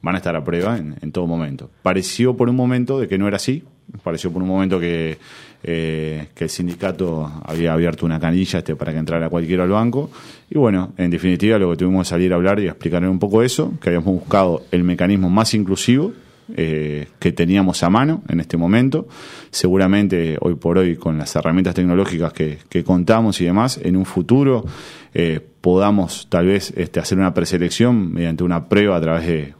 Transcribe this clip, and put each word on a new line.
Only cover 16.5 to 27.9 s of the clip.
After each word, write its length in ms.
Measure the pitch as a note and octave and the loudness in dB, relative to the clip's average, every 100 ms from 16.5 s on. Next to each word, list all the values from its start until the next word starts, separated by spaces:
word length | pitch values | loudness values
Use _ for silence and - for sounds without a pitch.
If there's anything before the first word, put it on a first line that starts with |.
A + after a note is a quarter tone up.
eh, 520 | - D#2+ D#2 D2+ D2 D2 _ | -4 -2 -2 -4 -6 -10 _
que 120 | F2+ | -2
teníamos 520 | E2+ E2+ G2 F#2 - | 2 2 4 2 2
a 60 | F2 | 2
mano 340 | G#2+ C#3+ E3 - | 4 2 0 -2
en 140 | E2+ | -4
este 160 | D#2+ E2 | -2 -2
momento. 500 | E2+ A2 C3 D#3 - - - - - | 2 4 4 0 -6 -18 -20 -20 -12
Seguramente, 840 | - F#2 F#2+ F#2+ G2+ G2+ F2+ E2 D#2 | -2 2 4 4 4 2 0 0 -2
hoy 140 | - | -2
por 220 | E2 E2+ F2+ | 0 2 2
hoy, 200 | F2+ D#2+ | 2 0
con 200 | E2 D#2 | -2 -4
las 160 | D2+ - | -2 -2
herramientas 380 | D#2+ F2 F2+ | 2 2 2
tecnológicas 580 | F2 F2+ F2+ G2 E2+ E2 | 0 2 2 0 -2 -4
que, 240 | - D#2 D2+ - | -2 -4 -4 -4
que 160 | F2 | -4
contamos 560 | D#2 F2+ F2 A2+ A2+ - | 2 2 4 4 2 0
y 60 | |
demás, 340 | F2 G2 B2+ - | 0 2 0 -2
en 140 | F2+ | 0
un 100 | F#2 | 0
futuro, 600 | F#2+ F#2+ D#2+ C3 C#3 A#2+ F2 - - - - | 0 -2 2 4 4 0 -4 -12 -18 -20 -8
eh, 260 | - E2+ D#2 - _ | -2 -2 -2 -8 _
podamos 680 | F2+ F#2 G2+ G#2 F2 - - | 2 4 4 2 -2 -6 -2
tal 180 | F2+ F2+ | 2 2
vez, 260 | G2 - | 2 -2
este, 240 | - E2+ F2 | -6 -4 -4
hacer 180 | - F#2 | -2 2
una 160 | F#2+ | 2
preselección 800 | F2+ E2+ F2+ F2 - A#2+ | 0 -2 0 -2 2 2